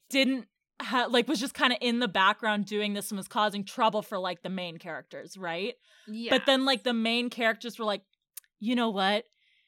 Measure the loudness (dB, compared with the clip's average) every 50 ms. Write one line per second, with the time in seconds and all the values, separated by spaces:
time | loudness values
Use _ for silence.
0 | _ _ 2 4 4 4 2 -2 -4 -10 _ _ _ _ _ _ -8 -2 0 0
1 | 2 4 4 2 4 4 0 0 -2 -4 0 2 2 2 2 2 0 0 0 0
2 | 0 0 2 4 4 4 4 2 0 0 0 0 -2 -2 -2 -2 -2 -2 -2 -4
3 | -6 -6 -8 -8 -8 -4 0 2 2 2 0 -2 -8 -8 -2 2 2 2 2 0
4 | -4 -4 -6 -4 -4 -4 -6 -6 -6 -6 -6 -6 -6 -8 -10 -12 -12 -10 -10 -10
5 | -12 _ -14 -14 -14 -14 -14 -10 -8 -6 -4 -4 -4 -6 -8 -10 _ _ _ _
6 | _ -14 -12 -10 -2 0 0 2 4 4 2 4 4 2 0 0 0 -2 0 0
7 | 0 0 0 0 -2 -2 -4 0 0 0 0 0 -6 -12 -8 -4 -2 -2 -2 -2
8 | -6 _ _ _ _ _ _ -20 -20 _ _ _ -2 0 0 2 2 0 0 2
9 | 2 2 2 0 -2 -6 _ _ _ _ _ _ _